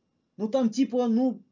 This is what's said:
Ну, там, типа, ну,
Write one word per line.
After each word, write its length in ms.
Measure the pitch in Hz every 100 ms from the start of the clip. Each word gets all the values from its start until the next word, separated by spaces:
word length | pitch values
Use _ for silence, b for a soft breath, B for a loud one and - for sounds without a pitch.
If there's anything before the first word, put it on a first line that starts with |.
| _ _ _ -
Ну, 100 | 214
там, 200 | 262 233
типа, 380 | 233 269 247 240
ну, 340 | 226 254 202 -